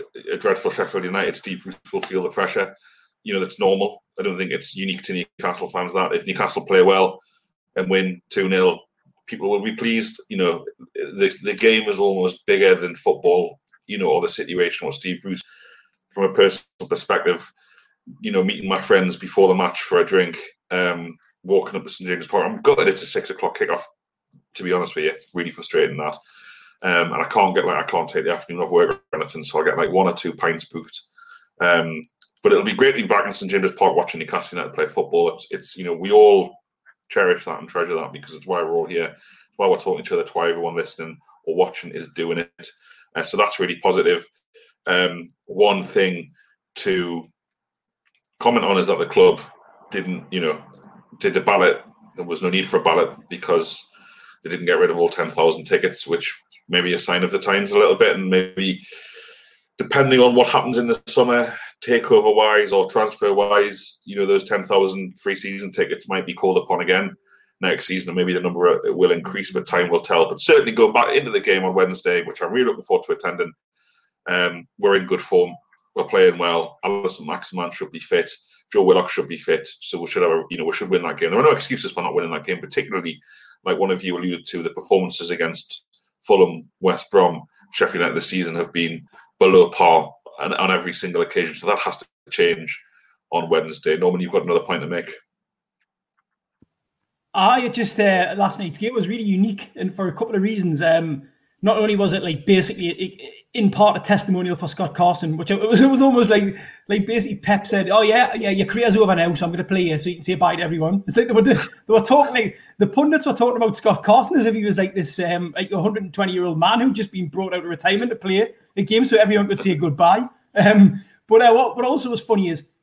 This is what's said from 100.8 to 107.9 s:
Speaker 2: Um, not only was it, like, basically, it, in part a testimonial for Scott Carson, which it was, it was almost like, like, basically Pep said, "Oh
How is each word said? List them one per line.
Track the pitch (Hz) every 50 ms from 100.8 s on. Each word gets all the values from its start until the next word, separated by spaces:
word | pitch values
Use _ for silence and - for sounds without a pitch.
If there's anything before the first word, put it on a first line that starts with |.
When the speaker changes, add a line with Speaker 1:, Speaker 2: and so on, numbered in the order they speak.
| 175
Speaker 2:
Um, | 165 165 165 165 160 147 139 - - _ _ _ _ _ _ -
not | 214 226 220
only | 214 214 208
was | 196 202 180 180
it, | 190 -
like, | 170 156 - -
basically, | 208 196 185 185 - - 190 180 170
it, | 170 - 185 185 - - - - - - _ _ -
in | 240 208 196
part | - - 208 208 -
a | 170
testimonial | - - 208 190 - - 185 180 180 180 175
for | - 180 147
Scott | - - 185 147 -
Carson, | - 175 175 170 - 175 160 156 160
which | 175 -
it | 196 196
was, | 208 220 240 202
it | 269
was | 269 269 254 269
almost | 269 247 240 226 196
like, | 214 202 196 190 - - - - - - _ -
like, | 202 208 196
basically | - 226 233 - - 202
Pep | - - 202 208 196 -
said, | - 220 196 185
"Oh | 185